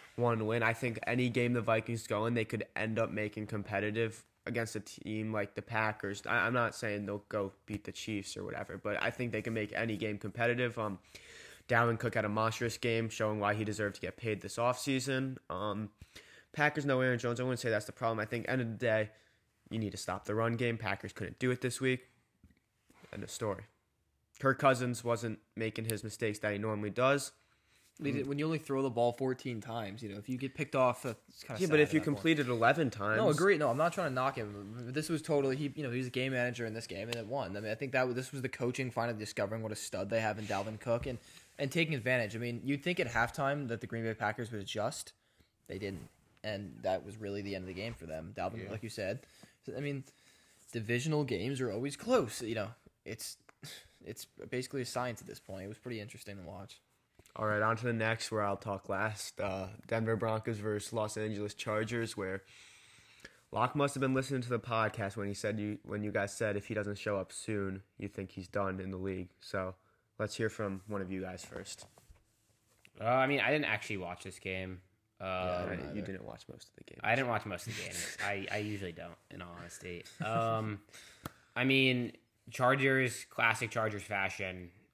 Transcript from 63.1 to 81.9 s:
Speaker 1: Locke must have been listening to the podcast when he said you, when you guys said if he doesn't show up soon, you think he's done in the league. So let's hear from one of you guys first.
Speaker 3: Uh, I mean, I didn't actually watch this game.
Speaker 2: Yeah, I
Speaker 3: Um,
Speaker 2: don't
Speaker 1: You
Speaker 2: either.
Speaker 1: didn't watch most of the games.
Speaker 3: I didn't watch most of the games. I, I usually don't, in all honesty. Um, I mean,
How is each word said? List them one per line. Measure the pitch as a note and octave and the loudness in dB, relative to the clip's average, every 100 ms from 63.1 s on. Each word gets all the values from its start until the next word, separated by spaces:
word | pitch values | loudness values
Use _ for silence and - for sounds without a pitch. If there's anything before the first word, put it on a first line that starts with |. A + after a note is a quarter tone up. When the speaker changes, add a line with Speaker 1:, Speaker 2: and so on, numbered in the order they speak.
| - - - _ | -20 -20 -20 _
Speaker 1:
Locke | G#2+ A#2+ D3 | 0 2 4
must | C#3 C3+ | 2 2
have | |
been | C3 | 2
listening | C3 C3 C3+ | 2 2 -2
to | A#2+ | 0
the | A#2 | -2
podcast | B2 A2+ G#2+ - G2+ A2 | 0 2 2 0 -4 -2
when | G2+ | -4
he | |
said | G2 G#2+ G#2+ | -2 -2 0
you, | G#2 G#2 | -2 -4
when | - G#2 | -6 -4
you | G#2 | 0
guys | G2+ G2+ | 0 0
said | - G#2+ G2+ | 0 0 0
if | - | -2
he | |
doesn't | G#2+ G#2 G2+ | -2 -2 -4
show | G#2+ G2 | -2 -2
up | F#2 | -2
soon, | - - G#2 G2 F#2+ - - | -6 -2 0 -2 -4 -10 -10
you | G2+ | -8
think | - F#2+ | -6 -8
he's | - F#2 | -10 -6
done | G2+ F#2+ F#2+ | -2 -2 -2
in | F#2+ | -4
the | F#2 | -4
league. | F#2+ F#2 F#2 _ | -2 -4 -6 _
So | - G2 F#2 - _ _ _ - | -6 -4 -4 -8 _ _ _ -4
let's | G#2+ - | -4 0
hear | A2 | -2
from | - G2+ F#2+ G2+ | 0 -2 -4 -4
one | G2+ | -4
of | F#2 | -2
you | F#2+ | -4
guys | F#2 F#2 | -4 -8
first. | - - G2 - - - - - _ _ _ _ _ _ - - | -10 -12 -10 -14 -16 -20 -20 -20 _ _ _ _ _ _ -20 -2
Speaker 3:
Uh, | A2 | 2
I | B2+ C3 | 4 4
mean, | C#3 | 4
I | A2 | 4
didn't | D3+ B2 | 2 2
actually | G#2+ - G2+ | -2 -2 -6
watch | F2 F2+ | -6 -8
this | G2 - | -10 -8
game. | F#2+ F#2 F#2 F#2 - _ _ - | -6 -4 -6 -8 -14 _ _ -8
Speaker 2:
Yeah, | F#2+ | -4
I | F#2 F#2 F2+ | -2 0 0
Speaker 3:
Um, | F2+ | -2
Speaker 2:
don't | F2+ | -4
Speaker 1:
You | C#2 G#2 | -6 -6
Speaker 2:
either. | F#2 | -6
Speaker 1:
didn't | F#2+ G#1+ | -8 -10
watch | A1+ - | -14 -16
most | - - | -18 -20
of | - | -20
the | |
games. | - - | -20 -4
Speaker 3:
I | G#2 B2 | 2 2
didn't | B2 | 2
watch | A2 G#2 | 0 -2
most | F2+ A#2 | -6 -6
of | - | -8
the | |
games. | F#2 F2+ - - G2 | -6 -6 -6 -4 -2
I, | G2+ - | -2 -2
I | G#2 | -2
usually | G#2 G2+ F#2 | -2 -4 -6
don't, | E2 E2+ E2+ - | -8 -12 -14 -16
in | F2+ | -14
all | F2 F2 | -12 -12
honesty. | F2 - F#2 F2 - - | -14 -12 -10 -10 -10 -6
Um, | G#2+ A2+ A2+ A2 A2 G2+ - - - - - - _ B2+ | 0 2 2 2 0 -4 -10 -20 -20 -16 -16 -16 _ 2
I | |
mean, | B2+ C3+ C3 | 6 8 6